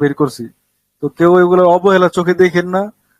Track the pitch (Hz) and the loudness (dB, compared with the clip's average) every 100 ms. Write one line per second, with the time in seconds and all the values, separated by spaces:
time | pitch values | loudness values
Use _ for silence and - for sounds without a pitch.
0 | 147 143 143 - 117 _ _ _ _ _ | -2 -2 -4 -6 -16 _ _ _ _ _
1 | 147 - 170 180 180 180 180 175 196 185 | -10 -2 2 2 2 2 2 2 2 2
2 | 180 180 175 175 180 175 180 185 208 - | 0 -2 -4 0 0 0 -4 -4 -6 -12
3 | _ | _